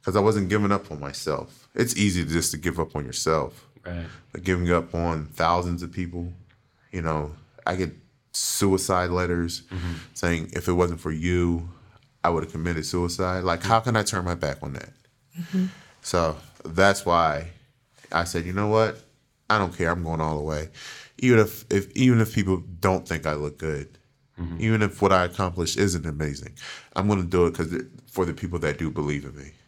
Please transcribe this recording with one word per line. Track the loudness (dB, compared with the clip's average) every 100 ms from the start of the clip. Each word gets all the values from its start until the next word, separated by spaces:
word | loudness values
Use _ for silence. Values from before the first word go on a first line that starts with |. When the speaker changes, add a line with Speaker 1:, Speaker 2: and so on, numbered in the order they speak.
Speaker 1:
'cause | 2 4
I |
wasn't | 4 4 2
giving | 2 2
up | 0 -2
on | -10
myself. | -10 -8 -4 -4 -6 -18 _
It's | -2 0 2
easy | 2 2
just | 2 0 0
to | -2
give | -4 -2
up | -4
on | -4 -6
yourself. | -4 2 2 0 -8 -20 _ -10
Speaker 2:
Right. | -10 -10 -14 _
Speaker 1:
But | -8
giving | 0 0 4
up | 2 2
on | -2 0 -2 -6
thousands | 0 2 2 0 -4
of | -6
people, | -8 -8 -8 -10 -12 -20 _ _ _ _
you | -6
know, | -2 -2 -4 -10 -20 -8 -4
I | -2
get | -4 -6 _ _ _
suicide | -6 -4 0 2 2 2 2 2
letters | 0 0 0 -2 -4 -10
Speaker 2:
Mm-hmm. | -8 -6 -8 -10
Speaker 1:
saying, | -4 0 0 -2
"If | -6 0
it |
wasn't | 2 2 0
for | -4
you, | -2 0 2 2 0 -4 -14 -20 _ _ _
I | 0
would | 0
have | -2
committed | -6 -4 -2 -2
suicide." | -2 -2 0 -2 0
Like, | -2 -2
how | 2 2
can | 2 0
I |
turn | 0 -2
my | -2
back | -2 -4 -6
on | -8
that? | -10 -12 -20 _ _ _ -12
Speaker 3:
Mm-hmm. | -4 -2 -2 -6 -20 _
Speaker 1:
So | -2 0 0 -2 -12 _
that's | -6 4 4 4
why | 2 4 4 0 -8 -16 _ _ _ _ -4
I | -2
said, | -2 -4 -4
"You |
know | -2 2
what? | 2 2 -2 -16 _ _ _ _
I | 0
don't | 0 0
care. | 0
I'm | 0
going | -2 -2
all | -2 -2
the |
way." | -4 -4 -6 -14 -18 -18 -20 -2
Even | 4 6
if, | 6 0 0
if, | 0 0 2
even | 6 6
if | 4
people | 2 0 0 -2 -2
don't | 2 2 0
think | -4 -2
I |
look | -2 -4 -6
good, | -6 -6 -8 -18 _ _ _ -12
Speaker 2:
Mm-hmm. | -10 -4
Speaker 1:
even | 0 2
if | 2 2
what | 4
I | 6
accomplished | 4 0 -2 0 -4 2
isn't | 0 0 -4
amazing, | -4 -4 -6 -12 -16 -16 -18 -10 -2
I'm | 2
gonna | 2
do | 2 4 2
it |
'cause | 2 -4
it, | -4 -8 -14 _
for | -2
the | -2
people | -2 -6 -2
that | -2 -2
do | -4
believe | -4 -4 -4
in | -8 -16
me. | -20 -20